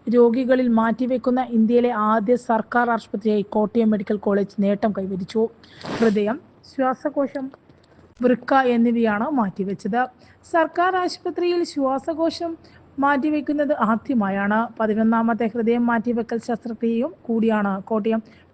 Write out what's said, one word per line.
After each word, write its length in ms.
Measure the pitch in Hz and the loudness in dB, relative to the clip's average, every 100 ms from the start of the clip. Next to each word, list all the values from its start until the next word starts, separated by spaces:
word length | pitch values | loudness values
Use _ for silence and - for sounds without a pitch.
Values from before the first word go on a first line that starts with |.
| - | 0
രോഗികളിൽ 600 | 240 240 233 247 262 247 | 4 6 4 2 2 2
മാറ്റിവെക്കുന്ന 760 | 226 226 220 247 254 254 254 247 | 2 2 0 -2 -2 0 -2 0
ഇന്ത്യയിലെ 420 | 233 220 240 240 | 2 4 4 2
ആദ്യ 440 | 220 214 226 202 247 | 0 0 0 2 0
സർക്കാർ 540 | - 226 - 240 240 | 2 -2 0 0 0
ആശുപത്രിയായി 520 | 226 - 208 214 208 | -2 -4 -6 -2 0
കോട്ടയം 480 | 202 214 208 233 220 | 0 -2 0 2 2
മെഡിക്കൽ 280 | 214 208 208 | 0 -2 -4
കോളേജ് 380 | 208 202 196 - | 0 0 -2 -2
നേട്ടം 320 | 196 202 220 | 0 0 -2
കൈവരിച്ചു. 500 | 196 190 185 196 220 226 - - - - - | -4 -6 -6 -6 -2 -2 -4 -20 -18 -10 0
ഹൃദയം, 420 | 226 208 208 294 - - - | 2 2 0 -4 -10 -20 -12
ശ്വാസകോശം, 840 | - 262 254 302 285 269 285 269 - _ - _ _ - - | -2 -2 -2 -4 -4 -4 -6 -12 -14 _ -20 _ _ -20 -2
വൃക്ക 320 | 247 247 - 269 254 | 0 0 2 2 2
എന്നിവയാണ് 640 | 240 233 233 220 208 262 | 2 2 2 0 0 -2
മാറ്റിവെച്ചത്. 680 | 277 202 - 190 196 202 233 254 - - - - | -2 -2 -4 -6 -6 -4 -2 -4 -6 -20 -20 -4
സർക്കാർ 440 | 339 320 349 359 370 | 0 0 0 0 0
ആശുപത്രിയിൽ 680 | 359 - 359 339 349 349 | -2 -4 -8 -4 -2 0
ശ്വാസകോശം 880 | 330 294 269 269 330 311 330 - 339 330 - - - - | -2 -2 -2 -2 -4 -2 -2 -2 -8 -10 -16 -20 -16 -2
മാറ്റിവെക്കുന്നത് 760 | 277 285 302 302 - 294 285 285 | 0 2 0 -2 -2 -2 0 0
ആദ്യമായാണ്. 880 | 214 226 - 247 196 196 202 214 233 - | 0 0 0 0 0 0 0 0 -2 -2
പതിനൊന്നാമത്തെ 680 | 220 214 226 226 226 226 233 | -2 2 2 2 0 0 -2
ഹൃദയം 400 | 240 226 240 240 | -2 0 2 2
മാറ്റിവെക്കൽ 520 | 233 240 240 226 233 | 0 0 -2 -2 -6
ശസ്ത്രക്രിയയും 760 | - 226 233 220 233 226 285 - | -4 -6 -6 -4 -2 0 -2 -6
കൂടിയാണ് 600 | - 226 226 214 202 196 | -4 0 2 2 0 -4
കോട്ടയം 380 | 196 220 214 226 - - _ | -4 -2 0 -2 -4 -16 _